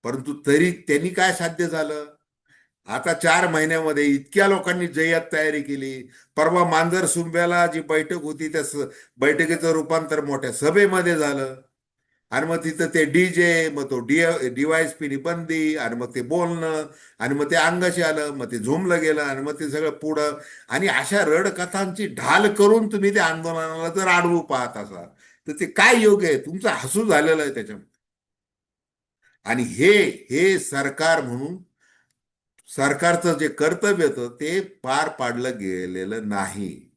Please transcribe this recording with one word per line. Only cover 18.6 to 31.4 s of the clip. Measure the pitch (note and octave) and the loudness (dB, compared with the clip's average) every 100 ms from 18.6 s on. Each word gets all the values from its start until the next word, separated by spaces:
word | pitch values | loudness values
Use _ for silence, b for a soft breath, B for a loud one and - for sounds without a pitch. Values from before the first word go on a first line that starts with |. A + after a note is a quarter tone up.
| G#2+ D#3 F#3 E3+ | -2 -2 2 0
गेलं, | D#3 D3+ | 2 0
आणि | D3 C3+ | -2 -4
मग | C#3+ D3 | -6 -6
ते | D3+ | -6
सगळं | D3 D#3+ | -4 -4
पुढं. | D3+ D3+ D3+ D3 D3 B B B | -4 -4 -2 -2 -4 B B B
आणि | C3 F#3+ | -2 0
अशा | B2+ - G3+ | 0 0 0
रडकथांची | E3+ D#3 G3 F#3+ F3+ G3 F#3+ F3+ G#3 | 2 2 2 -4 -6 -4 -4 -4 -8
ढाल | B2 B2 E3 G#3 | -6 2 4 4
करून | G#3 G#3 A3+ G#3+ | 6 6 6 4
तुम्ही | G#3 G3 | 0 2
त्या | G3+ | 2
आंदोलनाला | E3 D#3+ E3 E3 D#3+ D#3+ E3 | 2 0 -4 -4 -6 -6 -4
जर | F3+ F#3 | -2 2
आडवू | F3 F3 E3+ | 2 4 0
पाहत | - C3 A#2+ G#2+ | 0 -4 -4 -8
असाल | G2 F#2 E2+ _ b b - | -14 -14 -18 _ b b -12
तर | D3 | -6
ते | E3 | -4
काय | - G#3+ A#3+ | 4 6 8
योग्य | G#3+ G3+ F3 | 6 6 4
आहे? | C#3 | 0
तुमचं | - F3+ G#3 | -2 -4 -4
हसू | E3 C3+ G3 A3 | -2 -2 -2 2
झालेलं | D#3 D#3 D#3+ | 2 4 2
आहे | C#3+ | 0
त्याच्यामध्ये. | A#2+ G#2+ G2+ - _ _ _ _ _ _ _ _ _ _ _ _ _ _ _ | -6 -10 -14 -18 _ _ _ _ _ _ _ _ _ _ _ _ _ _ _
आणि | - A#2+ | -6 -4
हे, | A#2+ G#2+ E3 G#3 D#3+ - - | -2 2 4 6 4 -2 -6
हे | C3+ F#3 F#3 | 0 2 2
सरकार | - C#3+ C3+ C3+ D#3 D#3+ | -2 -4 -4 0 2 2
म्हणून | C3 B2 | 0 -6